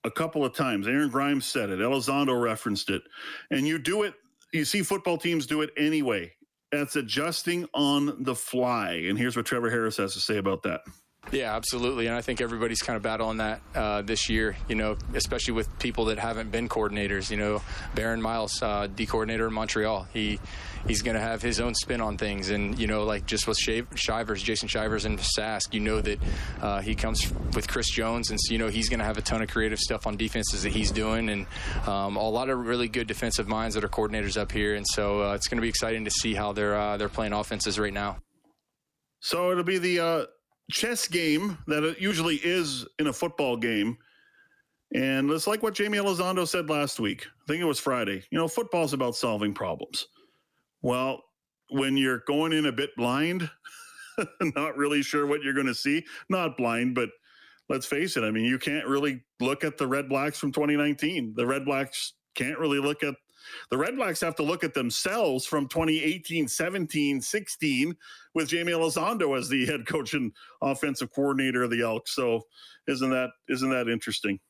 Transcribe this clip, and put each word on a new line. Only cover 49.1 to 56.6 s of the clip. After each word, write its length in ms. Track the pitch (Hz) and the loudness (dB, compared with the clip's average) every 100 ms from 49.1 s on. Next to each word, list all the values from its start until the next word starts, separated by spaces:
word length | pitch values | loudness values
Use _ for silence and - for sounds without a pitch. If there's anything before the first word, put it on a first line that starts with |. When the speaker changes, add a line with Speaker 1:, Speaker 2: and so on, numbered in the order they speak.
| 120 | 0
Speaker 1:
solving 380 | 120 107 104 | 0 0 0
problems. 540 | 98 95 80 - - - _ _ _ _ _ _ _ | -2 -4 -4 -6 -8 -8 _ _ _ _ _ _ _
Well, 420 | 127 123 131 135 - _ _ _ _ | 0 0 0 -4 -10 _ _ _ _
when 260 | 139 135 135 | 0 2 4
you're 240 | 135 123 - | 4 2 2
going 240 | 143 160 | 2 4
in 140 | 156 147 | 2 2
a 80 | |
bit 160 | 120 139 - | 0 -4 0
blind, 520 | 120 131 160 180 160 - - - - - | 0 2 2 0 -4 -8 -20 -20 -20 -18
<laughs> 420 | - - 170 - | -8 -4 -4 0
not 340 | 175 135 151 135 | 0 0 -2 0
really 280 | 143 147 | 2 2
sure 220 | 139 151 143 | 2 2 2
what 160 | 151 | 2
you're 120 | 139 | 2
gonna 200 | 139 131 | 2 0
see, 300 | 113 139 151 160 - - | 0 2 0 -2 -16 -2
not 300 | 190 165 | 0 0
blind, 380 | 131 | 0